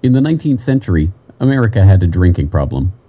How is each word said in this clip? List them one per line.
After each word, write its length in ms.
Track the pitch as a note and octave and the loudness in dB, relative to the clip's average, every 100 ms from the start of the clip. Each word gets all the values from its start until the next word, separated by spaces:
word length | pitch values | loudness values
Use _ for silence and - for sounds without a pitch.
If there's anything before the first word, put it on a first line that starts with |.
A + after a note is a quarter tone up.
In 100 | B2+ | 2
the 80 | B2+ | 0
nineteenth 380 | C#3+ D#3+ D#3 C3 | 0 -2 -2 -4
century, 520 | - C3 - E2+ D#2 - _ - | -2 -4 0 -2 -2 -6 _ -4
America 460 | C3 C3+ A#2 G#2+ | -2 0 0 2
had 180 | G2 F#2+ | 4 4
a 40 | F2+ | 2
drinking 420 | F2 F2+ F2 D2 | 0 0 0 -2
problem. 460 | D#2 C2+ C2+ F2+ - | -2 -4 -4 -6 -8